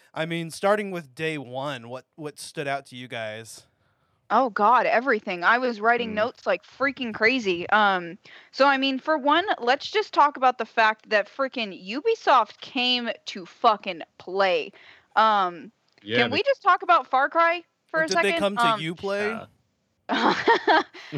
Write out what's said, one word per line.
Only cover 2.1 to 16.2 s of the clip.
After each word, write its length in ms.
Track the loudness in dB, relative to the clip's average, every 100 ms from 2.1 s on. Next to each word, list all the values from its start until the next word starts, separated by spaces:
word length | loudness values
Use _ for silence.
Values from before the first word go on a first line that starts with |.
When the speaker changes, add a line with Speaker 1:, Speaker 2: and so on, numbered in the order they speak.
| -16
Speaker 1:
what 240 | -14 -14
stood 280 | -12 -8 -6
out 180 | -6 -8
to 80 | -16
you 100 | -12
guys? 600 | -10 -8 -10 -14 -20 _ _ _ _ _ _ -2
Speaker 2:
Oh 160 | 0 0
God, 360 | 2 4 4 4
everything. 580 | 2 0 -2 -4 -2
I 140 | 2 2
was 240 | 0 0
writing 300 | 0 0 -2
Speaker 3:
Mm. 20 |
Speaker 2:
notes 340 | -4 -4 -4 -2
like 160 | -2
freaking 500 | -4 -4 -4 -2 -8
crazy. 560 | 0 0 2 -2 -4 0
Um, 460 | 2 4 2 -4 -14 -20 -20 -14
so 120 | 2 2
I 120 | 4
mean, 200 | 0 -2
for 200 | -2 0
one, 280 | 2 2 0 -2
let's 320 | 0 0 0
just 220 | -4 0
talk 240 | 2 2 2
about 200 | 0 0
the 80 | -2
fact 440 | 2 2 0 -2
that 180 | -2 -2
freaking 460 | -6 -6 -6 -8 -10 -10
Ubisoft 760 | -4 -2 0 4 4 2 -6
came 480 | -8 -4 0 -2 -4 -8 -12
to 200 | -14 -16
fucking 580 | 0 2 2 -4 -12 -14 -16
play. 520 | -6 0 2 2 -2 -14 -20 -20 _ 2
Um, 560 | 4 4 0 -4 -16 _ _ _
Speaker 4:
Yeah, 180 | -4
Speaker 2:
can 100 | 0